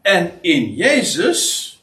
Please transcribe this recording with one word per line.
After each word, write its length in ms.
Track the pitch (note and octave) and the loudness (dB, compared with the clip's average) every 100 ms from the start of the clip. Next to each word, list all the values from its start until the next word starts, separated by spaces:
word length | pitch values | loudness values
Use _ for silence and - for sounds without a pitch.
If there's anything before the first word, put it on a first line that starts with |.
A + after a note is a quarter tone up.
en 300 | G3 G3 E3+ - | 0 2 0 -2
in 320 | E3+ C#3+ G#2+ | 0 0 0
Jezus 920 | G#2+ A#3+ C#4+ - D3+ A#3+ E4 - - - - | 0 2 2 0 0 0 0 -2 -6 -10 -18